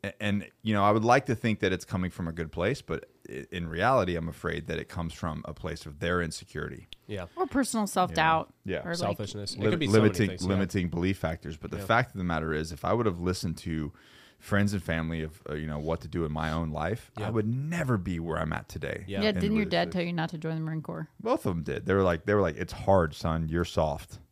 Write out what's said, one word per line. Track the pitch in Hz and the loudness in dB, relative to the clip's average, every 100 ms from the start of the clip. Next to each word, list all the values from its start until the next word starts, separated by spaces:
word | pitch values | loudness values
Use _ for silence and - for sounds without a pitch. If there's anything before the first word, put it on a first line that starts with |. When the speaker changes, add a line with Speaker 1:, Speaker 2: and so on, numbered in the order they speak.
| 101 | -8
Speaker 1:
a-, | - | -2
and, | 104 101 87 _ | 0 0 -2 _
you | 107 | 0
know, | 104 101 | 4 6
I | |
would | 110 | 6
like | 113 131 131 | 6 4 4
to | 113 | 0
think | 117 107 | 0 2
that | 98 | 2
it's | 90 | 0
coming | - 95 90 | -2 -2 -2
from | - 85 | -4 -6
a | |
good | 82 78 | -4 -6
place, | 82 92 143 | -2 -2 -2
but | - 80 - _ - | -4 -8 -8 _ -12
i-, | 65 69 | -12 -8
in | 90 82 | -8 -6
reality, | 82 110 131 92 85 | 0 4 4 2 0
I'm | 80 | -4
afraid | 80 85 82 82 | -6 -4 -4 -4
that | 78 | -6
it | - | -6
comes | - 82 | -6 -6
from | - 87 76 | -4 -6 -6
a | - | -8
place | 78 82 80 76 | -8 -8 -8 -12
of | 73 | -6
their | 85 90 | 0 0
insecurity. | 85 - - 76 73 65 - - - | 0 -6 -10 -8 -8 -10 -16 -20 -10
Speaker 2:
Yeah. | 101 90 - | -10 -8 -4
Speaker 3:
Or | 349 | -2
personal | 269 254 220 208 | 0 0 -2 -2
self-doubt. | - 180 165 160 160 - _ | 0 0 4 4 4 0 _
Speaker 1:
Yeah. | - 87 - | -4 -4 -4
Speaker 3:
Or, | |
like, | 85 | -2
Speaker 2:
Selfishness. | 101 104 101 104 101 - | -2 -2 -6 -6 -8 0
It | |
Speaker 1:
Lim-, | 110 | 2
Speaker 2:
could | 165 | 4
be | 143 | 6
so | |
many | 110 | 8
Speaker 1:
limiting, | 107 98 101 | 6 6 0
Speaker 2:
things, | 90 | 2
yeah. | 92 | 0
Speaker 1:
limiting | 95 95 101 87 | 2 2 0 0
belief | 85 90 98 | 2 2 2
factors. | 85 78 73 76 | -2 -4 -8 -10
But | - | -8
the | - | -8
Speaker 2:
Yeah. | |
Speaker 1:
fact | 98 113 127 | 2 2 2
of | 101 | -2
the | |
matter | 90 80 80 | -2 0 0
is, | 78 80 | -2 -4
if | 82 87 | -4 0
I | |
would | 113 113 | 2 2
have | 85 | 0
listened | 87 90 92 80 | 0 0 -2 -4
to | - 78 76 - - - - _ | -4 -4 -4 -8 -20 -20 -20 _
friends | - 101 101 | 0 2 2
and | 101 | 0
family | 87 82 80 82 | -2 -2 -2 -4
of, | 78 80 - | -6 -8 -8
uh, | 76 | -6
you | 78 | -4
know, | 76 | -4
what | 76 82 | -2 -2
to | 80 | -2
do | 87 78 | -2 -2
in | |
my | 76 80 | -2 -2
own | 80 82 | 0 -2
life, | 76 80 113 - - | -2 -2 -4 -8 -8
I | |
Speaker 2:
Yeah. | 107 | -2
Speaker 1:
would | 113 107 | 0 0
never | 127 147 170 143 113 | -2 -2 -2 0 0
be | 90 85 | 0 -2
where | 82 80 | -2 -2
I'm | 80 | -2
at | 78 - | -4 -6
today. | - 73 - 98 | -8 -6 -6 -6
Speaker 2:
Yeah. | 139 | 0
Speaker 3:
Yeah, | 214 | 0
Speaker 1:
And | 185 | 2
Speaker 3:
didn't | 202 214 | 2 0
your | 202 | 0
Speaker 1:
with | |
Speaker 3:
dad | 175 175 | 0 0
Speaker 1:
this | |
Speaker 3:
tell | 180 | -2
you | 175 | -2
not | 175 165 | -2 -2
to | 160 | -4
join | 160 160 | -4 -4
the | |
Marine | 160 160 | -4 -4
Corps? | - 170 156 _ | -6 -8 -10 _
Speaker 1:
Both | 220 269 - | -2 0 0
of | 85 | -2
them | |
did. | 73 65 - | -2 -4 2
They | 98 | 4
were | |
like, | 92 85 - | 4 2 2
they | 104 | 4
were | |
like, | 90 76 | 4 0
"It's | 90 | -6
hard, | - - 98 82 - | -2 4 6 6 0
son. | 85 80 80 | -2 0 0
You're | 82 85 | 0 0
soft." | - 78 76 - - - | 2 0 0 -8 -18 -20